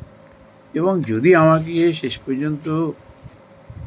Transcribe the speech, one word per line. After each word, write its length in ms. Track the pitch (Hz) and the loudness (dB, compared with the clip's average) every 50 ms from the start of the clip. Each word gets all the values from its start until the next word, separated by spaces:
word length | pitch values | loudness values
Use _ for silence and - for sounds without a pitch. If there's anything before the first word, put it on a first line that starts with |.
| - - - - - - - _ - - _ _ _ _ - | -20 -20 -20 -20 -20 -20 -20 _ -20 -20 _ _ _ _ -4
এবং 280 | 156 170 190 196 175 | -2 0 0 0 0
যদি 320 | 131 110 110 113 131 180 180 | -2 -2 -2 2 4 4 6
আমাকে 580 | 160 160 160 160 160 160 165 170 165 170 170 | 6 6 6 4 2 0 -2 -2 0 2 2
শেষ 260 | 160 156 - 123 - - | 0 -2 -6 -8 -8 -8
পর্যন্ত 720 | - 135 131 131 147 151 151 143 160 165 156 160 165 151 - - - - - - - - - - - _ - - _ - - - - | -6 -6 -6 -4 -4 -6 -6 -6 -6 -6 -4 -4 -4 -4 -6 -10 -18 -20 -20 -20 -20 -20 -20 -20 -20 _ -20 -20 _ -20 -18 -16 -16